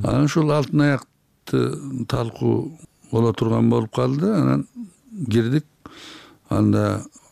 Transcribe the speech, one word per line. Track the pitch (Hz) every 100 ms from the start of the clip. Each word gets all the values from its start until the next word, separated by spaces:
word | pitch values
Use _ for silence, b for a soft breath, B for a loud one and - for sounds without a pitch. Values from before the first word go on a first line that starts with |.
Анан | 101 123 147
ушул | 165 151
Алтын | 147 135 151
Аякты | 143 135 - _ _ _ - 131 123 - 139 131 113
талкуу | 123 117 - 120 113 - 160 - _ -
боло | 113 117
турган | 110 113 113 117
болуп | 117 113 -
калды. | 127 143 196
Анан | 196 131 139 - 240 214 _ 254 214 117
кирдик, | 113 113 147 - _ - B B B B B -
анда | 107 104 104 104 101 - - _